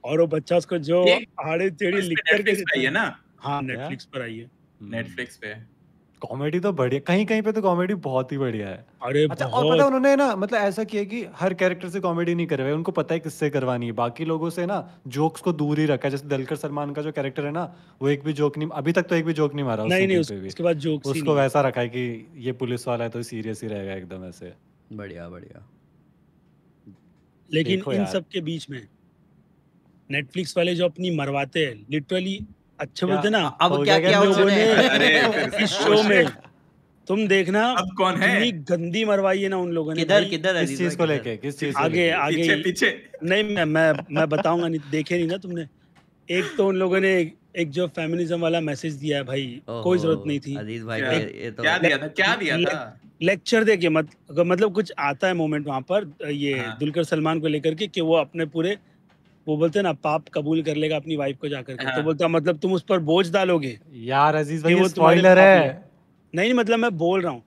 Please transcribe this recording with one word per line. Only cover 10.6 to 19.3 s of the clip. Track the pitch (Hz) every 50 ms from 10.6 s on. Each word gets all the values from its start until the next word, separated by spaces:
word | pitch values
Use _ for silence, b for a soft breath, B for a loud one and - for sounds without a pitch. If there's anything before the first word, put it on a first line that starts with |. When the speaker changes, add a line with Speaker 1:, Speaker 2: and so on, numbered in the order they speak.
Speaker 3:
ऐसा | 202 202 180 214 220
किया | - 220 208 202
कि | 190 220 240 196 - -
हर | - 170 190 185
कैरेक्टर | 180 185 185 180 175 185 180
से | 170 196
कॉमेडी | 175 175 170 170 170 170 175
नहीं | 170 170
करवाई, | 147 156 131 131 139
उनको | 147 160 165 190
पता | 170 165 147 - 160
है | 165
किससे | 165 160 - - 156 147
करवानी | 143 139 131 127 127 120 120
है। | 117
बाकी | 110 117 120 120 120 - 160
लोगों | 160 160 156 165 170
से | 170 180 175
ना | 180 208 170 - - - _ _
जोक्स | 135 123 143 156 160 - -
को | - 185 170
दूर | 147 151 147 151 147
ही | 156
रखा | 151 139 120 -
है। | 139
जैसे | 135 135 143
दलकर | 143 143 135 131 - 156
सलमान | 135 - 147 143 147 147 143
का | 143 151
जो | 147 156
कैरेक्टर | 151 151 135 139 131 156 143
है | 147
ना, | 147 170 175 175 B B B B B B
वो | 131 139
एक | 147 139 139
भी | 156 151
जोक | 139 147 147 147
नहीं, | 151 151 165
अभी | 156 147 135 160
तक | 170 190 170
तो | 175 180
एक | 165 156
भी | 165